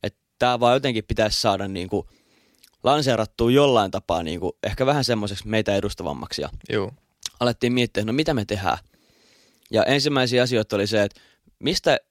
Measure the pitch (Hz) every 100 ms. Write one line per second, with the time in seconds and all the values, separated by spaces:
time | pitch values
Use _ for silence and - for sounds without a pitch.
0 | - _ _ _ 123 123 120 127 135 113
1 | - - 107 - 113 98 98 98 92 -
2 | - _ _ _ _ _ - _ 123 147
3 | 135 113 107 - 117 135 143 120 98 -
4 | - 85 80 85 87 - - 107 131 147
5 | 123 113 101 98 110 110 110 98 104 -
6 | 85 69 - - 69 - - 107 101 139
7 | _ _ - _ 123 117 123 123 120 -
8 | 107 127 156 139 104 104 92 62 - _
9 | _ _ _ _ _ _ _ 110 - 139
10 | 143 143 127 123 123 120 107 104 101 107
11 | 101 - _ _ _ _ 131 185 - 139
12 | _